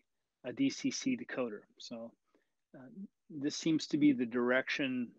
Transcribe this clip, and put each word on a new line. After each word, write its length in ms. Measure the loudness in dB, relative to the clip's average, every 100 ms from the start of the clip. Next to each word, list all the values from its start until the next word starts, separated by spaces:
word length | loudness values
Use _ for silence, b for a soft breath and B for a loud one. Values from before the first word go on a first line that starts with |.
| _ _ _ _
a 80 | -8
D 180 | 0 0
C 220 | 0 -4
C 240 | -2 -2 -2
decoder. 460 | -4 -4 -4 -6 -14 -20
So, 340 | -14 -12 -14 _ _ _ _ _ _ -20
uh, 140 | -18 -14 -16 _ -12
this 260 | -4 -4 -2
seems 320 | 0 0 2
to 100 | 4
be 140 | 6
the 140 | 6 2
direction 880 | 2 4 2 2 -2 0 -2 -4